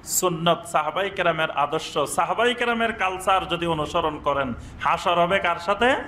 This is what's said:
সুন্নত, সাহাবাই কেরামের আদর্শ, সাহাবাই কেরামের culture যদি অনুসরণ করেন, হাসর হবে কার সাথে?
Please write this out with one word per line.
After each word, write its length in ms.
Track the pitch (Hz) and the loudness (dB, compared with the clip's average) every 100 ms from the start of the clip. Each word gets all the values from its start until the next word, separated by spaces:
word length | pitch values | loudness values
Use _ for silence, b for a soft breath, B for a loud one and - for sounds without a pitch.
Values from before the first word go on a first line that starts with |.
সুন্নত, 600 | - - 185 165 170 160 - | -2 0 0 2 2 0 0
সাহাবাই 380 | 165 151 170 196 | -2 0 -2 -4
কেরামের 420 | 190 170 160 156 | 0 0 2 -2
আদর্শ, 460 | - 143 160 - 160 | 0 0 -2 -2 -2
সাহাবাই 580 | 139 - 165 190 240 240 | -2 0 0 2 0 2
কেরামের 380 | 240 226 226 | -2 0 0
culture 540 | 220 190 185 202 190 165 | 0 -4 -2 2 2 2
যদি 180 | 170 170 | -2 0
অনুসরণ 540 | 160 147 175 156 151 | 0 0 0 0 -2
করেন, 300 | 147 139 131 113 B B | 0 0 -2 -4 B B
হাসর 340 | 139 - 190 175 | 0 2 2 2
হবে 240 | 175 196 | 4 2
কার 200 | 185 165 | 0 0
সাথে? 360 | - 202 240 302 | -2 2 2 2